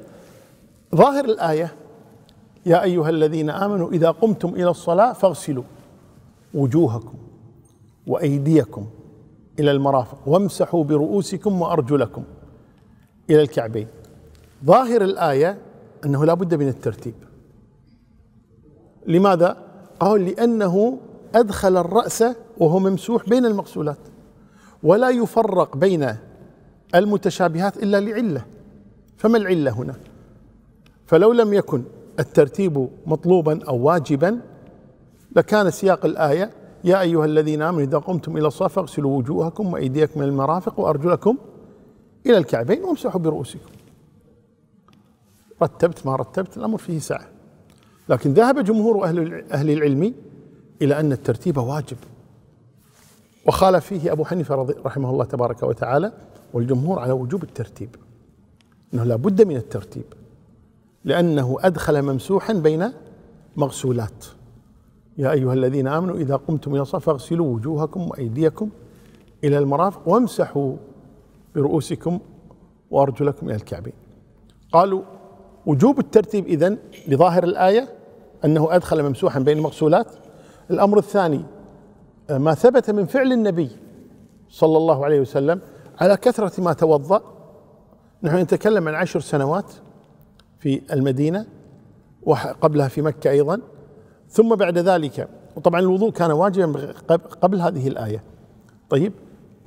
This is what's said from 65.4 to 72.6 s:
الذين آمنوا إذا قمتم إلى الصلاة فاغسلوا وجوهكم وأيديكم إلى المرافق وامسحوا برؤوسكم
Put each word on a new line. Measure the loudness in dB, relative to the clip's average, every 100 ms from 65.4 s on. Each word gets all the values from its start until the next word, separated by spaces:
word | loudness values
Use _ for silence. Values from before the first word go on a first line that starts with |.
| 0
الذين | 0 0 0 -2
آمنوا | -2 -4 -4
إذا | -4 -4
قمتم | -4 -6 -4
إلى | -4
الصلاة | -4 -4
فاغسلوا | -2 -4 -4 -2 -2 -2
وجوهكم | -4 -4 -4 -6 -8
وأيديكم | -8 -6 0 0 0 -8 -10 -20 -20 -20 -20 _ -4
إلى | 0 2
المرافق | 2 2 0 -2 0
وامسحوا | 2 2 -2 -4 -2 -4 -6 -14 -20 -20 -20 _ _ _ -2
برؤوسكم | 0 0 -4 -6 -6 -6 -10 -20 -20 -20